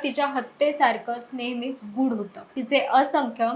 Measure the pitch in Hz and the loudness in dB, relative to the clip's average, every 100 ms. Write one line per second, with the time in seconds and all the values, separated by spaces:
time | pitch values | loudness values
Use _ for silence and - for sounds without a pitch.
0 | 285 285 277 269 233 - 294 294 254 220 | 0 0 0 -2 -6 0 0 4 2 2
1 | 233 240 - 262 240 247 254 269 208 214 | -4 -8 -8 -8 -6 -4 -6 -8 -8 0
2 | 262 220 202 - - 269 240 277 - 262 | 0 0 -4 -10 -12 -8 0 2 4 4
3 | 294 311 254 - 233 | 4 2 0 0 -2